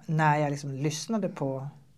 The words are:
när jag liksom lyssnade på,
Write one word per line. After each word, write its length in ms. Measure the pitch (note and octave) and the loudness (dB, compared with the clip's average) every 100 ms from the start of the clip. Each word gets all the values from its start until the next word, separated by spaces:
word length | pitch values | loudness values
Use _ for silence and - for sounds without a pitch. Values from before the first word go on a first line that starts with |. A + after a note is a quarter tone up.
| - | -2
när 320 | D#3 D#3 D3 | 4 4 4
jag 140 | D3 | 2
liksom 200 | C#3+ C#3+ | 0 -4
lyssnade 580 | C3+ D3+ D3 - A3 F#3 | -2 -2 -2 -4 -2 -2
på, 380 | - C#3 C3+ C#3 - - | -2 -4 -4 -8 -14 -20